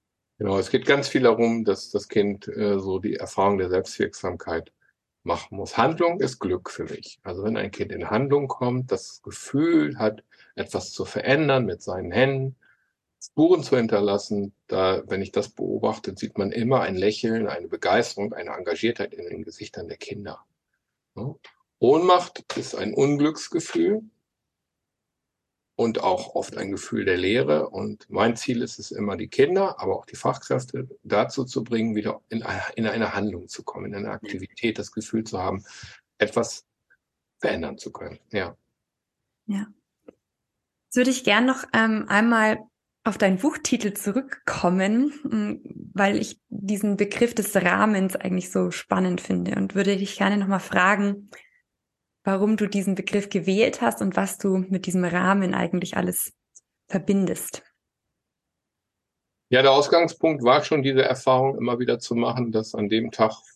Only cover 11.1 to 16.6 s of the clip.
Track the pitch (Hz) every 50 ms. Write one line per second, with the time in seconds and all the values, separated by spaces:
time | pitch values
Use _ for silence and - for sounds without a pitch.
11.1 | - - - - 135 156 156 143 135 131 117 95 85 - - - 90 92 90 85
12.1 | 87 113 131 135 135 135 131 135 - _ _ _ _ _ _ _ _ _ _ _
13.1 | _ - - - - - 156 175 180 160 - - 127 127 117 110 110 101 104 101
14.1 | 101 101 - - 107 101 101 98 _ _ _ - 98 95 95 95 95 - - -
15.1 | 98 95 95 92 - 101 104 - - - 95 95 104 107 110 107 107 - - 104
16.1 | 92 - - - - 104 95 98 - 117